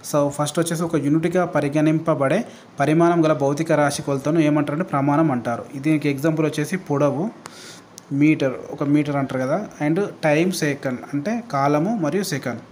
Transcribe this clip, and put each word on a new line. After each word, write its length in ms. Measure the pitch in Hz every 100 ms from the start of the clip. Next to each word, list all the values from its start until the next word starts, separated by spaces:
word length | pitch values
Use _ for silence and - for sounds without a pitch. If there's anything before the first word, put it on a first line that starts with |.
| -
So, 160 | 147 143
first 300 | 143 147 -
వచ్చేసి 240 | 165 165
ఒక 140 | 170 160
యూనిట్గా 480 | 143 160 170 180
పరిగణింపబడే 1000 | 170 - 139 151 156 160 165 147 135 180 - - - -
పరిమాణం 440 | 143 160 170 175
గల 80 | 156
భౌతిక 400 | 147 139 147 165
రాశి 300 | 151 143 -
కొలతను 360 | 147 135 147 151
ఏమంటారంటే 460 | 151 151 143 147
ప్రమాణం 460 | 185 143 143 143 160
అంటారు. 340 | 123 117 117 - 139
దీనికి 340 | 147 151 147
example 360 | 135 160 160 156
వచ్చేసి 300 | 147 147 185
పొడవు, 540 | - 143 147 127 214 - - - - - - - -
meter, 400 | 139 151 156 139 120 -
ఒక 140 | -
meter 320 | 143 147 147 143
అంటారు 240 | 135 131
కదా, 260 | 131 170 220 - 151
and 140 | 165 202 -
time 280 | 160 147 185
second 460 | 175 151 139 135 123 -
అంటే 300 | 143 147 233 226
కాలము 460 | 139 139 147 180 233
మరియు 200 | 156 190
second. 380 | 190 139 127 117 -